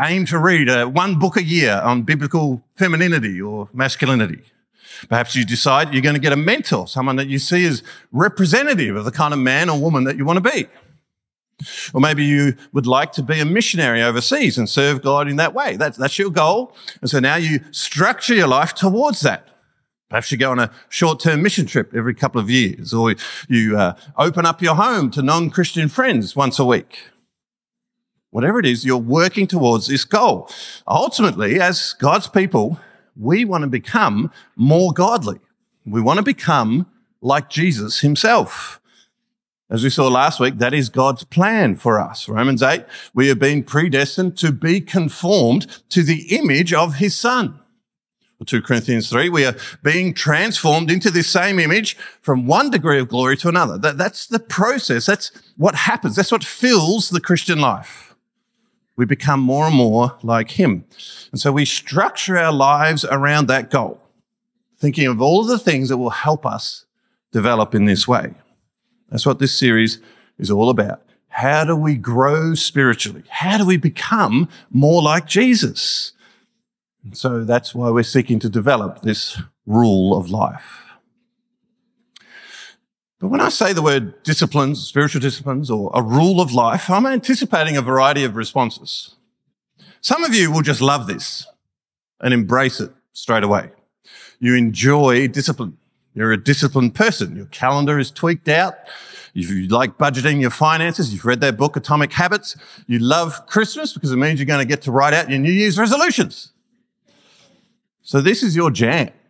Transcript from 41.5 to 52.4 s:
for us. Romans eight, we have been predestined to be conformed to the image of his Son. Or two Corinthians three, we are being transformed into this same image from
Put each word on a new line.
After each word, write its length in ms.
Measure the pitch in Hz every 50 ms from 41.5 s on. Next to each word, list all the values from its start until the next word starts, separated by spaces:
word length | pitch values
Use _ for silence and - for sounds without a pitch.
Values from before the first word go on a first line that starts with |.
| 226 214 180 113 92
for 220 | - - 120 110 104
us. 300 | 87 - - - - -
Romans 340 | 107 107 123 139 135 113
eight, 220 | 131 131 160 - - - - - - - _
we 140 | 123 135 139
have 100 | 131 107
been 240 | 135 139 147 147
predestined 720 | 120 - - 151 165 180 135 135 143 139 - - 185 185 180 -
to 140 | - 160
be 300 | 139 104 156 165 180 202
conformed 840 | - - - 190 165 143 - - 175 175 208 190 123 113 123 208 - - - - _ _
to 140 | - 180
the 340 | 165 143 165 151 - - 208
image 380 | 320 302 165 135 147 185 165 170
of 220 | 151 170 170 143
his 200 | 135 202 202 -
Son. 420 | - - 240 254 254 196 127 - - _ _ _ _ _ _ _ _ _ _ _ _ _ _ _ _
Or 40 | -
two 160 | - - 117
Corinthians 480 | - - 127 117 - - 123 113 104 -
three, 200 | 113 123 156 175
we 160 | 175 151 135
are 100 | 127 117 - - - - -
being 320 | - 147 160 180 185 180 -
transformed 760 | - - 147 147 160 196 226 - - - 156 147 160 170 156
into 200 | 175 185 175 208
this 180 | 165 175 160 -
same 300 | - 180 180 202 196 180
image 380 | 165 151 175 220 220 - - - - - - _
from 240 | _ - 135 127